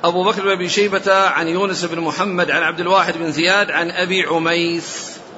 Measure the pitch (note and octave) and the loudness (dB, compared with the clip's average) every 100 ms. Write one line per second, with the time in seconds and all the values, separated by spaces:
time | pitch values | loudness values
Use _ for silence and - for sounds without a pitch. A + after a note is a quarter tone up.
0 | E3+ F3 F#3 G#3 G3 F#3+ F3+ G#3 G3+ F#3+ | 0 0 0 0 0 0 0 0 2 0
1 | G3 F#3+ F#3+ C#3+ E3 E3+ F#3+ F3 F3 E3 | 2 4 4 2 0 0 0 -2 -4 -4
2 | E3 E3 G3+ F3+ D#3+ D3 D#3+ E3 F3 F#3+ | -4 -2 -2 0 0 2 0 -2 2 4
3 | F3 E3 E3 D3 E3+ G3 G3+ D3 E3+ F3 | 2 0 -4 0 2 2 2 0 -2 -2
4 | F3+ F#3+ E3+ E3 E3 E3+ E3+ E3 E3 - | 0 0 0 0 2 0 0 -2 -6 -10
5 | - - - | -12 -14 -18